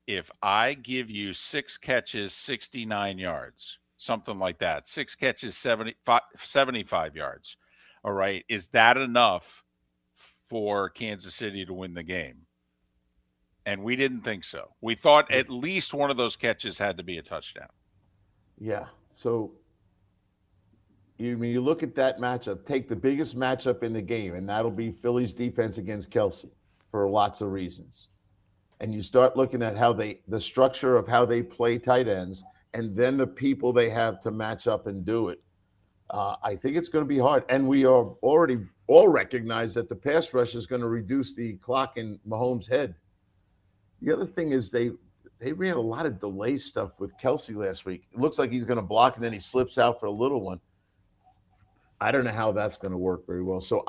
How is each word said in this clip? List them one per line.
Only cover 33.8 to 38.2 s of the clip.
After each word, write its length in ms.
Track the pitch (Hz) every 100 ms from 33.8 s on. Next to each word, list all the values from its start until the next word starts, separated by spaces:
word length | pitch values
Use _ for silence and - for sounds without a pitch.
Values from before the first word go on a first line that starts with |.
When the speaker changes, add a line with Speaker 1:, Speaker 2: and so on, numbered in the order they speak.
| 113
Speaker 2:
have 280 | 113 113 95
to 100 | 113
match 340 | 107 110 107 117
up 220 | 104 104
and 180 | 98 92
do 240 | 113 95
it. 140 | 82 _ _ _ _ _ _ -
Uh, 280 | 101 101 -
I 140 | 107 98
think 200 | 135 165
it's 140 | 170
gonna 160 | 156 139
be 140 | 139
hard. 240 | 131 139 -
And 180 | 135 135
we 180 | 139 131
are 200 | 127 101 -